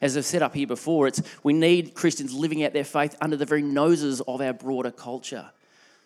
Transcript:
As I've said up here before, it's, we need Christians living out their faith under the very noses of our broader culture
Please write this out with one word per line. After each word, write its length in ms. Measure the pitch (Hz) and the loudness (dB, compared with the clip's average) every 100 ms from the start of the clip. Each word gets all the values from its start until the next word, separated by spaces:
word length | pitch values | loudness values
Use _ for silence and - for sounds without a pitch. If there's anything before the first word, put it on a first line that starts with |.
As 160 | 139 143 | -2 0
I've 80 | |
said 180 | - 170 | -2 0
up 120 | 139 | 0
here 120 | 147 135 | -2 -4
before, 400 | 120 156 165 135 | -4 0 2 2
it's, 140 | - - - | 0 -6 -2
we 100 | 147 | 2
need 420 | 156 165 180 165 | 4 6 4 2
Christians 380 | - 170 147 135 | -2 0 0 -4
living 320 | 131 160 151 | -4 -2 -2
out 80 | 147 | -2
their 120 | 147 | -2
faith 320 | 139 147 147 - | -2 0 0 0
under 160 | 156 147 | -2 -2
the 100 | 143 | 0
very 160 | 151 | 0
noses 580 | 147 139 156 165 143 123 | 0 2 4 4 0 -4
of 180 | 123 123 | -6 -4
our 120 | 131 | -4
broader 400 | 120 131 131 123 | -4 -4 -4 -4
culture 580 | 120 123 123 - 120 73 _ _ _ _ _ | -8 -12 -12 -10 -14 -16 _ _ _ _ _